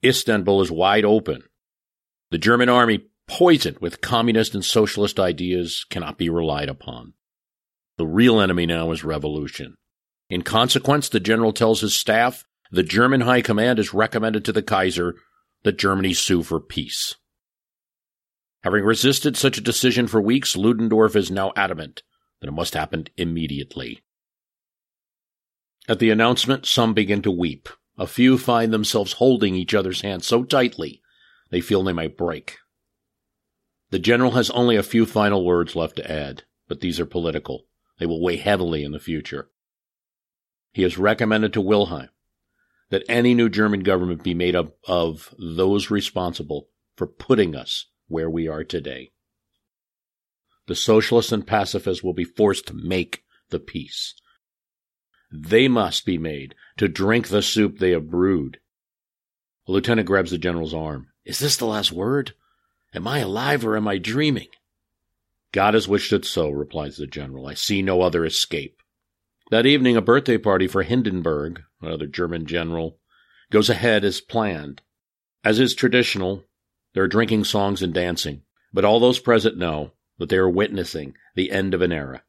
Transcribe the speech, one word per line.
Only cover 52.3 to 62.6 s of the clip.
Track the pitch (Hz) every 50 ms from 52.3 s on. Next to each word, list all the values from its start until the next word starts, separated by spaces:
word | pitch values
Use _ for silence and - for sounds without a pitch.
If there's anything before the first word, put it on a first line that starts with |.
| _ - 107 104 95 - - -
to | -
make | - - 87 92 92 85 - - - _ _ _ _ _ _
the | - 87
peace. | - - - - - - - - - - - - _ _ _ _ _ _ _ _ _ _ _ _ _ _ _ _ _ _ _ _ _ _
They | - 76 76 80 98 113 131 135
must | 123 117 104 87 80 - -
be | - 92 82
made | 80 80 76 71 67 - - _ - - _ -
to | 110 98
drink | 80 76 95 98 110 120 110 -
the | 95 104
soup | 98 - - 110 107 101 76 -
they | 95 92
have | 90 82 78 78
brewed. | 82 87 90 98 95 85 71 65 - - _ _ _ _ _ _ _ _ _ _ _ _ _ _ _ _ _ _ _ _ _ -
A |
lieutenant | 92 98 - 120 117 113 104 90
grabs | 95 95 92 85
the | 90 87
general's | 78 90 87 85 82 78 82
arm. | 80 80 78 76 69 65 _ _ _ _
"Is | - - -
this | 131 147 139 -
the | 123
last | 113 107 107 98 -
word? | 82 85 95 110 135 143 127 - - _ _ _ _ _